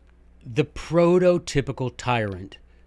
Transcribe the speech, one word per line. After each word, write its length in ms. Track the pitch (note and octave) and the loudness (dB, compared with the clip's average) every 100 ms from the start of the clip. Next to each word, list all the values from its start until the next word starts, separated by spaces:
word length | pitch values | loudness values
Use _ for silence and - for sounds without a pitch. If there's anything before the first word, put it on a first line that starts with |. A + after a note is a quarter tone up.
| _ _ _ - C#3 | _ _ _ -20 -6
the 180 | A2+ | -2
prototypical 1300 | C#3+ - - E3 E3+ F3+ F3+ F3 E3+ C#3+ C3 A#2 B2+ - | -2 -6 -2 2 4 4 4 2 0 -4 -4 -6 -8 -6
tyrant 600 | B2+ A#2+ G#2 F#2 F#2+ - - _ | -2 -2 -2 -6 -14 -20 -20 _